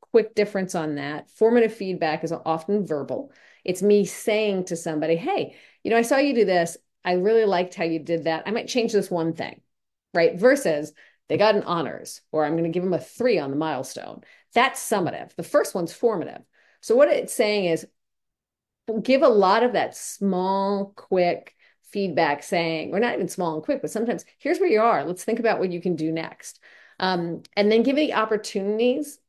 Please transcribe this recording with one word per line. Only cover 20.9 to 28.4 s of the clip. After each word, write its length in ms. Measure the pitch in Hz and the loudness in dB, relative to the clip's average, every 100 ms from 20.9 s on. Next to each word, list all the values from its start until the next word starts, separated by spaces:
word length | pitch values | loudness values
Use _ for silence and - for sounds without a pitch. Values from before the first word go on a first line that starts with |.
| - | -10
quick, 600 | - 185 175 - - _ _ _ _ 208 | -2 2 2 0 -8 _ _ _ _ -6
feedback 480 | 196 165 160 143 | -2 0 0 0
saying, 500 | - 185 165 160 160 | -2 -2 -2 -4 -4
or 60 | 185 | -2
not 160 | 240 - | -2 -2
even 140 | 196 | -6
small 260 | - 175 156 | -4 -4 -4
and 80 | |
quick, 180 | - - | -4 -6
but 80 | - | -4
sometimes, 360 | 214 226 175 - _ | -6 -4 -6 -8 _
"Here's 220 | 277 330 | -2 0
where 160 | 370 214 | 2 4
you 60 | |
are. 240 | 233 180 143 | 4 2 -2
Let's 180 | 180 | -6
think 160 | - 240 | -4 -2
about 200 | 226 196 | 0 0
what 120 | 190 | -2
you 100 | 175 | -4
can 140 | 185 165 | -4 -2
do 160 | 160 | -2
next." 480 | 160 160 - - - _ - - - | -4 -6 -12 -20 -20 _ -20 -18 -4
Um, 420 | 185 180 170 170 - - | 0 0 -2 -8 -8 0
and 160 | 202 | 4
then 120 | 220 | 4
giving 300 | 247 277 311 | 4 2 2
opportunities 1040 | - 220 214 | 0 0 -2